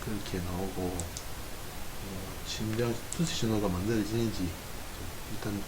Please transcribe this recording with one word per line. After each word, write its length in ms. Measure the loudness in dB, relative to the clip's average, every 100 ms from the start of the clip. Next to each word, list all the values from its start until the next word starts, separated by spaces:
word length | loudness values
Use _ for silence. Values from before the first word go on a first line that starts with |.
그렇게 360 | -2 -2 0 0
나오고, 420 | 0 0 0 2
어, 1500 | 0 0 -2 -4 -6 -6 -6 -6 -6 -4 -4 -4 -4 -6 -6 -6 -4
심장 480 | -2 0 2 2 2 -2 0
추세 180 | 2
신호가 340 | 4 4 4 4
만들어지는지 840 | 2 4 4 4 4 4 2 0 -2 -6 -6 -6 -6 -6 -6 -4
일단 320 | -2 0 -2